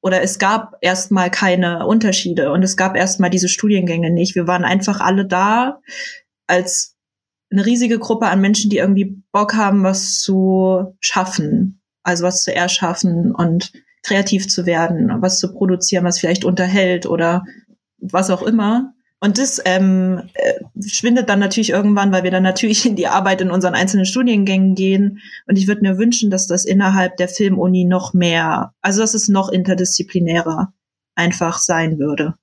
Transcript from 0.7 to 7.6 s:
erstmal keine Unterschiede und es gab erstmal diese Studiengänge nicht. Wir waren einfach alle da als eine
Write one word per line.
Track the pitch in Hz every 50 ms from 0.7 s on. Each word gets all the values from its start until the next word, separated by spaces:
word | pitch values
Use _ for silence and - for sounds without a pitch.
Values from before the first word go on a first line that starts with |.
| - -
erstmal | - 175 185 185 - - 202 185 180 180
keine | 185 - 208 190 180 185 180 175 175 170 170
Unterschiede | - 214 226 220 202 185 - - 180 170 - 180 185
und | 185 185
es | 190 185 -
gab | - 190 190 190
erstmal | 180 185 190 - - 190 180
diese | 180 185 180 180
Studiengänge | - - - 214 208 190 180 175 165 165 170 160
nicht. | 170 170 170 185 -
Wir | 185 170
waren | 165 180 180 180
einfach | - 185 196 190 - 202 196
alle | - 180 190 196 196
da | 190 180 180 190 208 220 233 247 269 285 - _ - - - - - - - _ _ _ _ _
als | - 180 180 185 185 - - - - _ _ _ _ _ _ _ _ _ _ _ _
eine | - 196